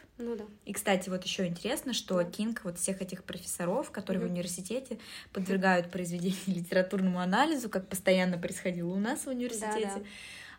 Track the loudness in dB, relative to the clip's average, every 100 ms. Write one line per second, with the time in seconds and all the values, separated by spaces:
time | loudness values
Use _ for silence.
0 | -14 -8 -6 -6 -8 -12 -8 -2 2 2
1 | 2 -4 -2 -2 0 -2 -2 -2 -2 -2
2 | 2 2 2 0 -2 -2 -6 -4 -2 -2
3 | -4 -8 -10 -10 -6 -4 0 0 -2 -4
4 | -2 0 0 -2 -2 -4 -4 -4 -4 -10
5 | -10 -16 -8 -4 0 4 6 6 4 -2
6 | -2 0 0 0 0 -2 2 4 4 4
7 | 2 2 4 6 6 4 0 -2 -2 0
8 | 4 6 6 2 -2 -4 -2 -2 0 0
9 | 0 0 -2 -2 -2 -2 -2 0 0 -2
10 | -8 -14 -16 -16 -16